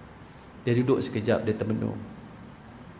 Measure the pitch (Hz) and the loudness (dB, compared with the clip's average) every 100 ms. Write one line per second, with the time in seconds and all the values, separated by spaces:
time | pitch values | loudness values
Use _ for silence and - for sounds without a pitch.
0 | - - - - - - - 120 123 127 | -18 -18 -18 -18 -20 -6 2 4 6 4
1 | - 117 107 110 110 104 107 110 110 107 | 4 0 4 4 4 0 0 0 0 -4
2 | - - - - - - - - - - | -8 -14 -16 -16 -18 -18 -18 -18 -18 -18